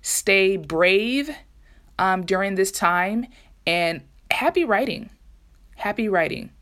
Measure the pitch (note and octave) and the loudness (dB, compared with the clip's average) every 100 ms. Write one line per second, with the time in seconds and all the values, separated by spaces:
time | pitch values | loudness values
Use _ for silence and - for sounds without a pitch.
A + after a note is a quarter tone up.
0 | - - - G3 F#3+ F#3+ D3 E3 F3+ G3 | -4 -2 2 4 2 0 -4 2 4 4
1 | A3+ C4+ C#4+ D4 - - - - _ - | 2 -2 -4 -12 -18 -20 -20 -20 _ -2
2 | F#3 F#3 F3+ F#3+ G3 F#3+ F#3+ - F3 F3 | 0 0 0 -2 0 0 -2 0 2 2
3 | F#3 A3+ B3+ - - - - E3+ E3+ E3 | 0 -2 -6 -14 -20 -6 -2 0 0 -4
4 | - - - - D4 F4 D#4+ G3+ C4 E3 | -12 -20 -4 0 2 0 0 0 0 -6
5 | A3 - - - _ - - - G#3 G#3 | -12 -20 -20 -20 _ -20 -20 -8 -6 -2
6 | A3 F#3 D#3+ - - _ | 0 0 0 -4 -12 _